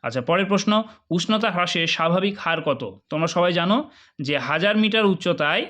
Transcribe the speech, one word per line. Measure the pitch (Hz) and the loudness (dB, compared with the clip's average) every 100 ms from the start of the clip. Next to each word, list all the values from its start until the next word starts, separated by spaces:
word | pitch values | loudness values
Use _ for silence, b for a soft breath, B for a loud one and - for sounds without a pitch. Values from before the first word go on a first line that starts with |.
আচ্ছা, | 123 127 | -4 -6
পরের | 123 175 196 | 0 0 2
প্রশ্ন, | 196 196 214 220 B _ | 0 2 0 0 B _
উষ্ণতা | 175 - 220 220 | -4 0 0 0
হ্রাসের | 180 175 175 165 | 0 -2 0 -2
স্বাভাবিক | - 165 180 196 202 | 0 2 2 0 -2
হার | 170 165 | -2 -2
কত? | 156 123 113 - _ | -2 -4 -4 -12 _
তোমরা | 151 165 | -4 -2
সবাই | 170 180 | 2 2
জানো | 175 170 226 302 B B B | 2 2 0 -2 B B B
যে | 123 143 | -4 -4
হাজার | 127 156 196 214 | -2 0 2 2
মিটার | 214 220 208 | 2 4 2
উচ্চতায় | 180 180 165 147 180 302 | 2 0 0 0 0 -4